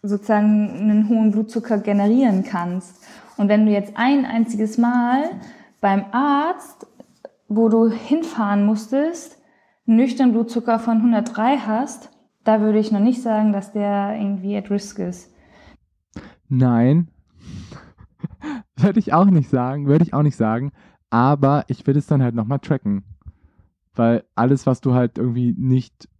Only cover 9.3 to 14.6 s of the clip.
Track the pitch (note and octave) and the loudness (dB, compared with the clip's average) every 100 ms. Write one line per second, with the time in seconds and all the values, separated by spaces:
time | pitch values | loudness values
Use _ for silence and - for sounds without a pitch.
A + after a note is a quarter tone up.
9.3 | _ _ _ _ _ - A3 C4 A#3+ B3+ | _ _ _ _ _ 2 4 4 2 2
10.3 | A3+ A#3 A#3+ A#3 A3+ A3+ A3+ A#3+ A3+ - | 2 0 -4 -2 -2 0 2 2 2 -2
11.3 | - A3+ C#4 G#3+ A3 C4 - - _ _ | -2 0 0 -2 -4 -4 -10 -20 _ _
12.3 | _ - A3 G#3+ G#3+ G#3+ G#3 A3 B3 A#3+ | _ 0 2 4 2 2 2 2 0 -2
13.3 | G#3+ G#3+ G3+ G3 G#3+ G3+ G3+ G3+ A3 G3+ | 0 0 0 -4 -6 -2 -2 -4 -4 -6
14.3 | G3 F#3+ G3+ | -4 -6 -6